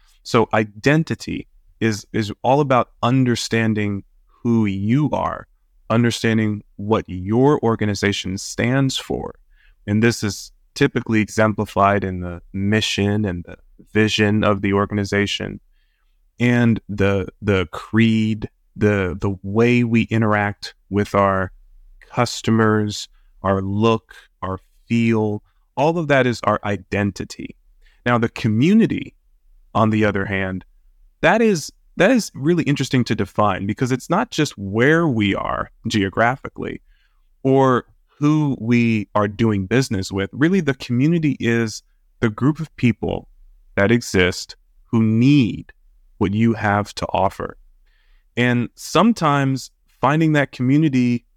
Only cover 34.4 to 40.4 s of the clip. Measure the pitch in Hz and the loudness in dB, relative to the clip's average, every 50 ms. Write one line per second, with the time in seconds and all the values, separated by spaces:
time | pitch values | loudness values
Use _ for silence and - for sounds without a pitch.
34.4 | 151 - - - 101 98 98 110 123 143 160 165 170 156 120 110 104 98 95 - | -4 -4 -4 -8 -8 -4 0 2 4 4 4 4 2 0 0 0 0 0 0 -2
35.4 | - - - - - - _ _ - - - 107 95 95 - 110 110 117 131 - | -2 -4 -4 -6 -8 -10 _ _ -6 -2 0 0 0 0 2 2 2 2 0 -2
36.4 | - - - 95 92 - - - _ _ _ _ _ _ _ _ _ _ _ _ | -6 -12 -12 -10 -10 -10 -10 -12 _ _ _ _ _ _ _ _ _ _ _ _
37.4 | - 135 135 135 135 131 127 117 - _ _ _ _ _ _ - 143 147 156 156 | 0 2 4 4 4 4 2 2 -2 _ _ _ _ _ _ -2 0 0 2 2
38.4 | 151 143 127 - 107 113 120 120 117 117 113 107 101 - - 104 104 104 98 - | 0 -2 -2 -4 -2 0 2 2 2 2 0 -2 -2 -2 -2 -2 -2 -2 -2 0
39.4 | 117 113 107 98 95 92 113 131 135 - 117 95 92 - 98 98 98 - - 110 | 0 0 0 0 -2 0 0 0 0 0 -2 -6 -6 -4 -4 -6 -6 -6 -2 0